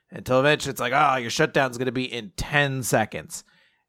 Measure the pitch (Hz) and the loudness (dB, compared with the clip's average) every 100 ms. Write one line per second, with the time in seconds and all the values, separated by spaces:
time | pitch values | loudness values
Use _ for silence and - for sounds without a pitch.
0 | _ - 107 131 143 151 139 117 120 139 | _ -12 2 4 4 2 -2 -4 0 4
1 | 147 131 117 - 156 151 131 120 127 123 | 4 2 -2 0 2 2 0 -2 -2 -2
2 | 127 117 104 - - 147 143 135 117 123 | -6 -8 -10 -12 0 2 2 -2 0 0
3 | 104 76 - - _ _ _ _ | 0 -6 -12 -16 _ _ _ _